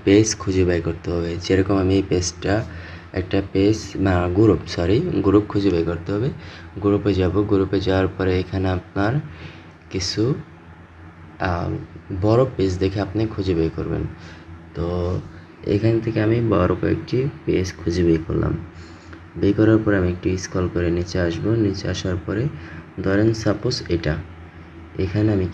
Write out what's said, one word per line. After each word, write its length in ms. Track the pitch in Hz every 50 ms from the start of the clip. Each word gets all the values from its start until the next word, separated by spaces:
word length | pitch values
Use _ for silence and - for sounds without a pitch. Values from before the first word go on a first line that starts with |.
| -
পেজ 220 | 98 98 104 110 107 - -
খুঁজে 260 | - 101 92 92 92
বের 180 | 87 87 85 80
করতে 280 | 85 82 82 - -
হবে। 260 | 87 85 85 85 85 87 -
যেরকম 320 | - 95 95 95 95 101
আমি 180 | 98 92 92 95
এই 80 | 98 92
পেজটা, 520 | - - 90 87 - - - - 90 98 110 123 - - - - - - - - - -
একটা 300 | 95 92 - - 98 95 - -
পেজ, 240 | 95 98 104 110 110 - - - -
না, 280 | 95 95 92 87 87 87
গ্রুপ, 340 | 87 95 113 110 92 78 78
সরি, 320 | - - - 87 87 98 127 180 180 - 98 95
গ্রুপ 200 | 101 92 107 104 -
খুঁজে 220 | - 104 98 101
বের 140 | 87 82 82
করতে 280 | 82 87 82 87 95 98
হবে। 160 | 104 117 143 156 - - - - - - - - 98 95
গ্রুপে 320 | 101 101 101 101 104 98
যাব, 200 | 92 92 90 85 101 104
গ্রুপে 380 | 101 101 95 98 95 98 98
যাওয়ার 280 | 92 95 95 95 95 90
পরে 300 | 92 - 95 92 92 92
এখানে 300 | 90 - - 95 95 95
আপনার 440 | 92 90 - - - 98 101 107 127 151 - - - - - - - - - - - - - -
কিছু, 440 | - 92 90 - - 104 107 127 156 - - - - - - - - - - - - - - - - - - - - -
আহ, 300 | 92 92 87 87 90 90 90 90 - - - - - - 98 92 92
বড় 220 | 107 110 120 135 131 -
পেজ 220 | - 95 95 90 90
দেখে 220 | 92 95 98 104
আপনি 260 | 98 92 92 104 113
খুঁজে 280 | 110 - - 95 95 90
বের 160 | 82 82 82 80
করবেন। 260 | 82 80 82 80 78 78 78 - - - - - - - - - - - - -
তো 120 | - 85 85 87 90 87 87 92 98 - - - - - - - - -
এখান 340 | - 98 104 107 113 113 113
থেকে 200 | 110 113 110 107 107
আমি 120 | 110 113 120 117 113 101
বড় 180 | 90 90 87 90 90
কয়েকটি 380 | 90 87 92 95 - - - 123 135 143 - - -
পেজ 200 | - 82 87 92 92 - -
খুঁজে 240 | 92 85 85 90 87
বের 180 | 85 82 80 80
করলাম। 260 | - 80 78 78 78 78 78 - - - - - - - - - - - - - - - -
বের 120 | 98 101 101 -
করার 200 | 110 110 113 107
পরে 180 | 110 107 101
আমি 120 | 95 90 90
একটু 200 | 90 90 - 98 92 90 -
স্ক্রল 220 | - - 95 90 87 -
করে 160 | 90 87 85
নিচে 300 | 85 87 87 - - 92
আসব। 240 | 90 82 82 85 - 101 113 117 110
নিচে 220 | 101 92 90 - 90
আসার 280 | 92 - - 95 90 85 -
পরে 160 | - 95 104 127 147 - - - - - - - - - - 90
ধরেন 300 | 90 95 101 107 113 113
সাপোজ 480 | 110 - 107 98 - - 120 127 - - -
এটা, 260 | 87 82 - 76 78 - - - - - - - - - - - - - - - - -
এখানে 340 | 92 92 92 104 104 110 107
আমি 140 | 98 92 90